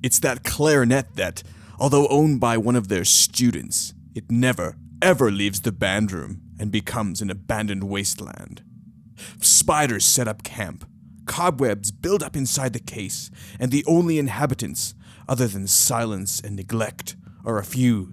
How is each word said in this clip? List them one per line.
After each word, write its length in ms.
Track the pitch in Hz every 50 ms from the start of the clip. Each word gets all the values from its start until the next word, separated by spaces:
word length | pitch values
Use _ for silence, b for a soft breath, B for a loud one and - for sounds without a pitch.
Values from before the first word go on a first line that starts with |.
| -
It's 160 | 127 - -
that 220 | - 143 127 123 -
clarinet 720 | - - - 147 156 151 139 127 117 127 139 131 - -
that, 260 | - 95 90 85 - - B B B B B B B
although 300 | - 143 131 143 143 135
owned 320 | 135 143 151 156 147 123
by 160 | 127 117 117
one 180 | 113 104 117 123
of 140 | 127 107 95
their 160 | 104 92 87
students, 880 | - - - - - - - 123 123 110 76 - - - - - - - - - - -
it 160 | 120 101 -
never, 460 | 117 117 127 131 123 - 87 78 - - - - - - -
ever 280 | 185 180 - 135 110
leaves 300 | 101 98 101 101 95 98
the 120 | - 120 98
band 380 | 82 107 95 95 104 110 101
room 300 | 92 85 64 - 92 85 80 - - -
and 140 | 107 104 98
becomes 480 | 107 - - - 123 110 101 82 -
an 100 | 107 98
abandoned 540 | 92 98 90 - 117 107 107 104 101 95 98
wasteland. 800 | 98 98 98 101 - - - - - - 50 - - - - - - - - - - - - - - - B B B B B
Spiders 640 | - - - - - - - 151 151 135 117 98 -
set 220 | - - - 123
up 160 | 110 107 - -
camp, 460 | - - - 107 87 71 - - - - - - - - - -
cobwebs 640 | - - - 170 180 170 123 135 120 101 101 98 110
build 320 | 101 - - 160 196 208 -
up 120 | - -
inside 380 | 151 135 120 - - 135 127 110
the 80 | 117
case, 500 | - - - - 101 95 - - - - B B B B B B
and 120 | 120 127
the 140 | 123 143 143
only 320 | - 165 170 180 170 160 156
inhabitants, 760 | 143 131 98 107 143 143 - - 120 85 - - - - - B B B B B B B
other 180 | 135 120 127
than 200 | 113 98 101 95
silence 760 | 95 - - - - 131 113 117 110 107 95 95 98 - -
and 160 | - 120 101
neglect, 600 | 98 95 92 117 113 113 101 - - - - - - B B B B B
are 140 | 110 113 107
a 60 | 98
few 480 | - - 127 127 123 117 104 92 95